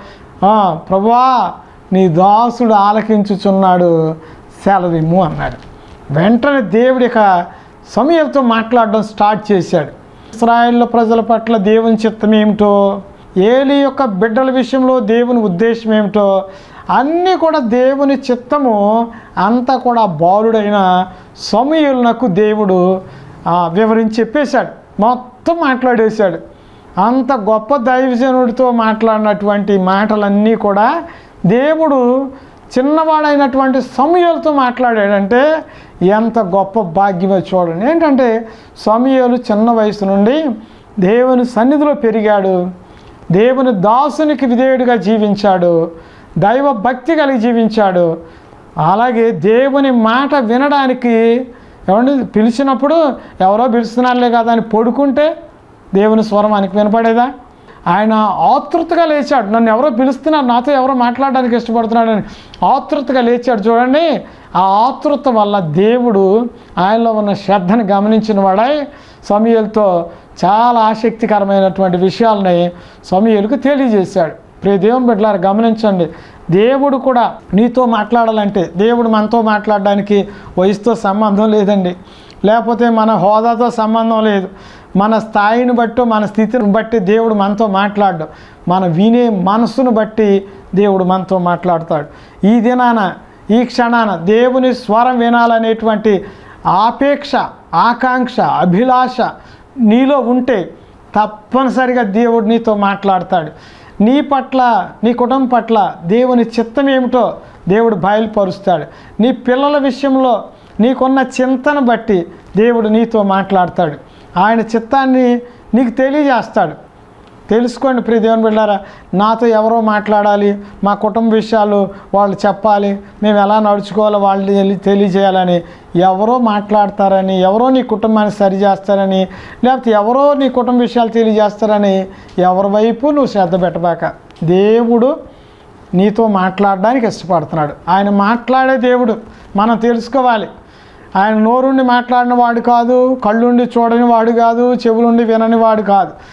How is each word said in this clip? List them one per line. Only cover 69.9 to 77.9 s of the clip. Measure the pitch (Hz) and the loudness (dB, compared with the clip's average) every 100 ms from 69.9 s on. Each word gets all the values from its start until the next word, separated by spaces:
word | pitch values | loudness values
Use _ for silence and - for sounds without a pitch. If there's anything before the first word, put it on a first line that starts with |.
| 175 - - - - 180 | 0 -4 -12 -20 -4 0
చాలా | 208 240 240 | 2 2 2
ఆసక్తికరమైనటువంటి | 220 220 226 220 220 208 196 196 190 185 190 175 | 0 0 -4 -2 -2 0 0 0 0 0 -2 0
విషయాలని | 185 185 233 208 190 175 175 175 - - - | 0 2 0 2 0 0 0 -6 -20 -20 -4
సమూయేలుకు | 185 226 214 208 269 | 0 2 2 0 -2
తెలియజేశాడు. | 262 285 262 214 175 190 160 - - - | 0 0 0 0 0 -2 -4 -6 -20 -6
ప్రియ | 190 202 | -2 0
దేవుని | 202 254 240 | 2 2 0
బిడ్డలారా, | 202 214 202 | 0 0 0
గమనించండి, | 190 202 233 220 214 190 165 - - - - | 0 0 0 0 0 0 -2 -6 -20 -14 -2
దేవుడు | 170 226 269 285 269 | 2 2 2 0 0
కూడా | 262 247 208 - - | 0 0 0 -4 -2
నీతో | 185 240 240 | 0 2 2
మాట్లాడాలంటే, | 247 | 0